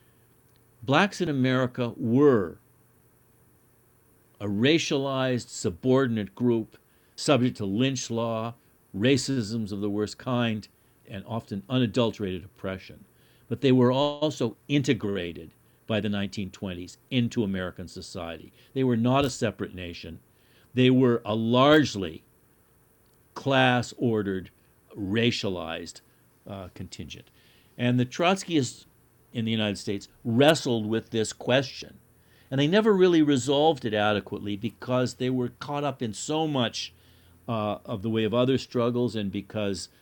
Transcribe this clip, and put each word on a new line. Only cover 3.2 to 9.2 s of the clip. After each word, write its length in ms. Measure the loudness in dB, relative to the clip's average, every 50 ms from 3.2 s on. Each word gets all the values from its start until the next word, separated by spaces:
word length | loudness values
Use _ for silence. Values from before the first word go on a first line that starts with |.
| _ _ _ _ _ _ _ _ _ _ _ _ _ _ _ _ _ _ _ _ _ _ _ -8
a 80 | -6 -4
racialized, 1000 | 0 2 4 4 4 2 2 0 -2 -2 -2 -2 -2 -2 0 0 0 -2 -4 -8
subordinate 840 | -8 -6 -4 -4 -4 -2 2 4 4 4 4 2 0 -2 -4 -6 -6
group 420 | -2 0 0 2 0 -2 -6 -12 -20 _ _ _ _ _ _ _
subject 420 | -4 0 2 4 4 4 2 -2 -2
to 80 | -4
lynch 440 | -2 0 0 0 0 -2 -4 -6 -6
law, 460 | -4 -4 -4 -4 -4 -6 -6 -8 -10 _ _ _ _ _ _ _ -6 0
racisms 720 | 2 4 4 2